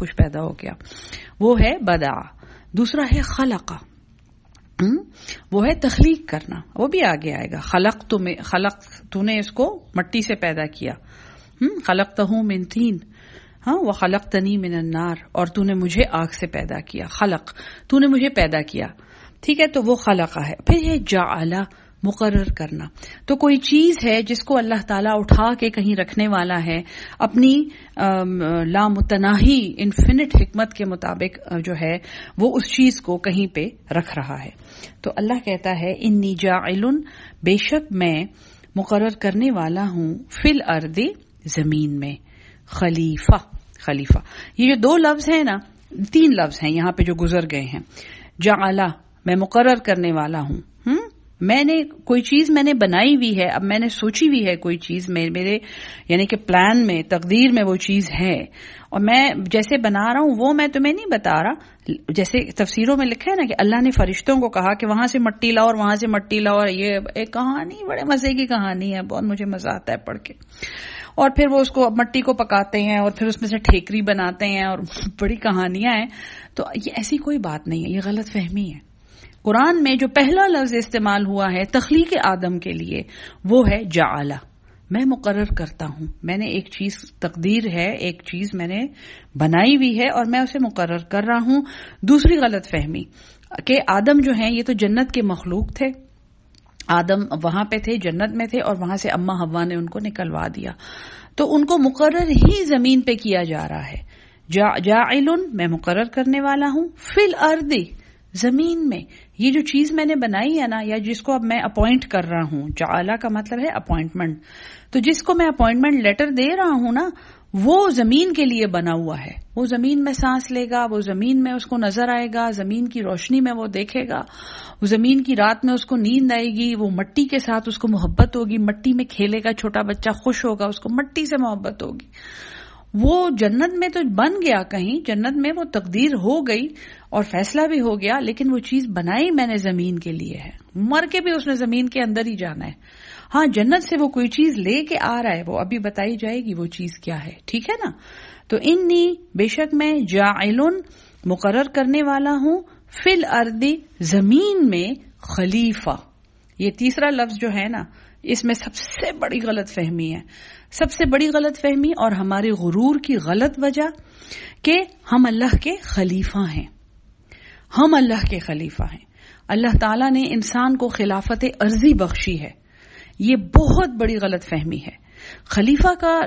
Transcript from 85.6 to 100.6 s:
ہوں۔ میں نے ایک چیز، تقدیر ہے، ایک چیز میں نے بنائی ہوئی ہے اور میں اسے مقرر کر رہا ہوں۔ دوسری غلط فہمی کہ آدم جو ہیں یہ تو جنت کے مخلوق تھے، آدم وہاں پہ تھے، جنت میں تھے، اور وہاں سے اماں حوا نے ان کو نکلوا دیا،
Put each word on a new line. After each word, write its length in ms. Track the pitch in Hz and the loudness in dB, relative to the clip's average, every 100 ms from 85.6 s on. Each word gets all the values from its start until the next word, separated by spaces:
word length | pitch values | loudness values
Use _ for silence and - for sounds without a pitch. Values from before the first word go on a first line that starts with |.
| 156 - 156 | -4 -8 -10
ہوں۔ 200 | 147 156 - | -8 -12 -10
میں 140 | 165 190 | -6 -4
نے 100 | 214 | -4
ایک 220 | 190 - | -6 -8
چیز، 420 | - 196 - - - | -8 -8 -8 -16 -8
تقدیر 540 | 165 165 180 220 220 | -8 -4 0 0 0
ہے، 200 | 170 180 | -2 -4
ایک 300 | 254 180 175 | -4 -6 -8
چیز 260 | - 175 202 | -10 -8 -6
میں 140 | 196 170 | -6 -6
نے 140 | 196 277 - - - - | -6 -8 -10 -20 -20 -14
بنائی 420 | 135 156 170 226 285 | -2 2 4 6 6
ہوئی 220 | 262 220 | 4 2
ہے 100 | 254 | 0
اور 160 | - 233 | 0 0
میں 140 | 247 | 0
اسے 180 | 254 285 | 0 0
مقرر 380 | 240 208 170 170 | -2 -2 -4 -4
کر 240 | 170 202 | -4 -4
رہا 160 | 214 233 240 | 0 0 2
ہوں۔ 160 | 277 285 - - - | 2 0 -10 -18 -6
دوسری 380 | 196 294 285 339 | 4 8 8 6
غلط 280 | 240 202 - | 4 0 -4
فہمی 360 | 160 147 160 143 - - - - - | -4 -4 -6 -10 -16 -20 -20 -16 -10
کہ 140 | - 262 - | 0 0 2
آدم 320 | 196 220 285 | 2 4 4
جو 120 | 269 226 | 4 2
ہیں 100 | 226 | 0
یہ 100 | 233 240 | -2 -2
تو 60 | |
جنت 400 | 220 208 226 262 | 0 2 2 0
کے 100 | 247 | 0
مخلوق 500 | 208 175 175 180 220 | -2 -2 -4 -4 -4
تھے، 140 | - 269 262 - _ _ _ _ - _ - - | -4 -6 -6 -18 _ _ _ _ -20 _ -12 0
آدم 460 | 170 170 196 202 151 | 2 2 0 0 -4
وہاں 220 | 165 180 | -2 -2
پہ 120 | 208 214 | -2 -4
تھے، 200 | 220 233 | -4 -4
جنت 400 | 180 165 214 226 | -4 -2 -4 -4
میں 100 | 226 | -4
تھے، 140 | 240 | -2
اور 160 | - 190 | -2 -2
وہاں 180 | 180 190 | -4 -4
سے 120 | 208 | -2
اماں 280 | 180 185 185 | -2 -2 -2
حوا 280 | 165 170 | -4 -2
نے 100 | 175 | -4
ان 120 | 175 170 | -4 -6
کو 120 | - | -6
نکلوا 480 | 208 208 170 156 170 | -8 -6 -6 -6 -6
دیا، 140 | - | -8